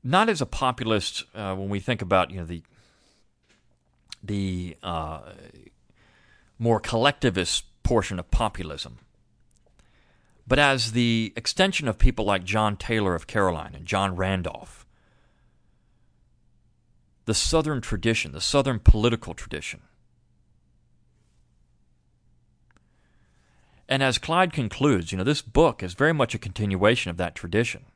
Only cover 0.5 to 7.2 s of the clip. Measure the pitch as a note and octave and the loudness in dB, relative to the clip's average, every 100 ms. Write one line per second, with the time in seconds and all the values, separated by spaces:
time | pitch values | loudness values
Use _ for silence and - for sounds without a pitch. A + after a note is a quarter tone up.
0.5 | - C3 A#2+ A2+ A2 - - - G#2 G2+ | -2 -2 0 0 0 0 -10 -12 -10 -6
1.5 | F#2+ G2 G2+ A2+ A#2+ F2+ F#2+ F2+ F#2+ E2 | -6 -4 -4 -2 -4 2 2 2 -4 -10
2.5 | E2+ - _ _ _ _ _ _ _ _ | -10 -14 _ _ _ _ _ _ _ _
3.5 | _ _ _ _ _ _ - G2+ G2+ F#2+ | _ _ _ _ _ _ -18 -6 -4 -2
4.5 | F2+ F2+ C#2+ F2+ E2 D#2 D2+ - - - | -4 -8 -10 -8 -6 -6 -10 -16 -20 -20
5.5 | - - _ _ _ _ _ _ _ _ | -20 -20 _ _ _ _ _ _ _ _
6.5 | _ A#2 A2 - A2+ C3+ - | _ 2 2 2 2 2 2